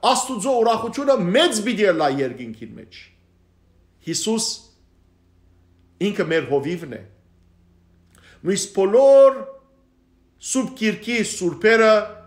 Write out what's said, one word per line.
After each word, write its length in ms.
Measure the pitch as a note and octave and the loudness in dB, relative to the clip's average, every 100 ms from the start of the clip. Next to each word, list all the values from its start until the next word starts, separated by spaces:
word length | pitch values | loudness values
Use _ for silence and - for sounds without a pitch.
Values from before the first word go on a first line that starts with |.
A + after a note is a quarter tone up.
| G#3+ | 2
Աստուծո 420 | B3+ - B3+ F#3+ B3 | 0 -2 -6 -2 0
ուրախությունը 540 | A3+ A3 A3+ A3+ C#4 C4 E3+ | 2 0 -4 -6 0 0 2
մեծ 340 | G#3+ E4+ A3+ G#3 | 2 2 0 -4
պիտի 200 | G3 G#3 | 0 0
ելա 200 | D#3+ D3 C3+ | 2 0 -2
երկինքին 540 | C3 A#2+ A#2+ A2+ A#2+ A2+ | -6 -8 -14 -16 -18 -20
մեջ։ 200 | - - - _ _ _ _ _ _ _ _ _ - | -20 -20 -20 _ _ _ _ _ _ _ _ _ -10
Հիսուս 380 | E3 - A3 A3+ - _ _ _ _ _ _ _ _ _ _ _ _ _ _ | -6 -4 -4 -4 -10 _ _ _ _ _ _ _ _ _ _ _ _ _ _
ինքը 240 | G3 G3+ | -6 -4
մեր 200 | D#3 D#3+ C3 | -2 -2 0
հովիվն 460 | C#3 C3+ F3 D#3 | -4 -2 -8 -10
է։ 60 | G#2+ G2+ _ _ _ _ _ _ _ _ _ _ _ _ _ | -16 -18 _ _ _ _ _ _ _ _ _ _ _ _ _
Մյուս 200 | E3 G3 - | -4 -4 -4
բոլոր 680 | - G3 A3 C4+ C#4 C4+ - - - _ _ _ _ _ _ _ _ | -2 2 4 6 8 8 4 -12 -18 _ _ _ _ _ _ _ _
Սուրբ 260 | - C4 A3+ - | -6 -4 -4 -4
Գիրքի 380 | G#3+ G3+ - A#3 | -4 -4 -4 -4
սուրբերը 680 | G3+ - F3+ D#3+ G#3+ A3 A3 G#3+ G#3 - | -4 -4 -6 0 2 4 4 4 0 -14